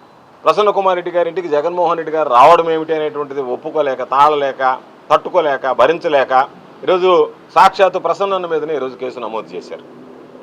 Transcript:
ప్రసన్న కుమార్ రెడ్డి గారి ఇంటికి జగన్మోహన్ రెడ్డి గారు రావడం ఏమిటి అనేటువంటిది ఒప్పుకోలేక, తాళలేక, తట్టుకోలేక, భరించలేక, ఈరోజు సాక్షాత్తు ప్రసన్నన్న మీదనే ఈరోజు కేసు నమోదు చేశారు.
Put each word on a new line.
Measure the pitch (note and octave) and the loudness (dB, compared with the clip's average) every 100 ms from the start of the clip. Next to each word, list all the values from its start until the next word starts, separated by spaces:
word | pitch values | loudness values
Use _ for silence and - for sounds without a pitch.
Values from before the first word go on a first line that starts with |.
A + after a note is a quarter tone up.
| _ _ _ - | _ _ _ -6
ప్రసన్న | D3+ D#3+ G#3 | -2 0 0
కుమార్ | G3 F#3+ F3+ | 0 -2 -2
రెడ్డి | F3 | -2
గారి | F3 E3+ | -2 -2
ఇంటికి | E3+ F3 | -4 -2
జగన్మోహన్ | D3 E3 F3+ E3+ E3 | -2 -2 -2 -2 -2
రెడ్డి | D#3 | -4
గారు | D#3 C#3+ | -4 2
రావడం | A#2+ D3 F3 E3 | 6 8 6 2
ఏమిటి | D#3+ D#3+ | -2 -2
అనేటువంటిది | D#3 D3+ D3 C#3 C#3 | -4 -4 -6 -8 -6
ఒప్పుకోలేక, | B2 B2 D#3+ D3+ C#3+ B2+ | -6 -6 -6 -2 -2 -4
తాళలేక, | B2 C3+ D3 D3 C#3 C3 C3 C3 - - - | -2 4 4 4 -2 -2 -2 -2 -10 -18 -2
తట్టుకోలేక, | D3+ - - D3 C3+ C3+ | -2 0 0 0 -2 -4
భరించలేక, | A#2 C3+ E3 E3 C#3 B2 C3 C3+ - - - | 2 2 2 0 0 2 0 0 -6 -20 -10
ఈరోజు | C#3+ F3+ F#3 E3+ D3+ - - | -2 0 2 2 2 -4 -4
సాక్షాత్తు | D#3+ F#3+ - F#3+ F#3 | 4 4 4 0 0
ప్రసన్నన్న | E3 D#3 G3 F#3+ F3 | -4 -4 -2 -4 -4
మీదనే | D#3+ D3+ D3 | -4 -4 -6
ఈరోజు | B2+ B2 | -6 -8
కేసు | B2+ A#2+ | -12 -10
నమోదు | A2 A2 F2 | -8 -8 -10
చేశారు. | F2 - D#2+ - - - - - - | -14 -14 -18 -18 -20 -20 -20 -20 -20